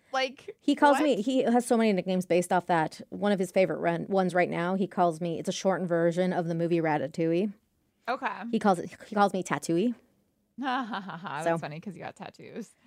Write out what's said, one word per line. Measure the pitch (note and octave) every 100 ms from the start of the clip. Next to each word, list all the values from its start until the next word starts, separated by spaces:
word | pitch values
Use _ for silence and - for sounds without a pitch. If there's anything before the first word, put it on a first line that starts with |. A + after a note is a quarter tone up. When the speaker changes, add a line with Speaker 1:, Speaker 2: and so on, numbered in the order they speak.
| _
Speaker 1:
Like, | C4 C4 C4 - -
Speaker 2:
He | -
calls | C#4+ D4 C4
me, | D4+ G3+
Speaker 1:
what? |
Speaker 2:
he | A#3 C4
has | A3+ A#3+ A#3+
so | A#3
many | A3+
nicknames | F#3 F#3 F#3 F3+
based | F3 F3
off | F3+ F3
that. | E3 D#3 - -
One | F3+ G3+
of | F#3+
his | F#3
favorite | F#3+ F3+ D3+
run, | E3+ E3+ -
ones | F#3+ F#3
right | F3+ D#3
now, | E3 F3
he | F#3+ F#3+
calls | - F3 D#3
me, | F3 E3
it's | -
a |
shortened | F3+ F#3+ E3+ F3+
version | E3+ E3+ E3 F#3
of | F3 E3
the |
movie | E3 E3+ E3+
Ratatouille. | D#3+ D3+ - - E3 E3+ G#3 - _ _ _ _ -
Speaker 1:
Okay. | C4+ B3 F#3+ A#3
Speaker 2:
He | A3+
calls | G#3 E3+
it, | F3 - -
he |
calls | G#3 G3+
me | F#3
Tatouille. | F3 C#3+ - E3 A#3+ A#3 _ _ _
Speaker 1:
<laughs> | _ _ -
That's | C4 B3+ A3 G3 F#3+ E3 F3+ C#3+
Speaker 2:
So. | E3 E3
Speaker 1:
funny | D#3 D3+
'cause | G3
you | F3
got | - -
tattoos. | F#3 - C3 A#3 G#3 _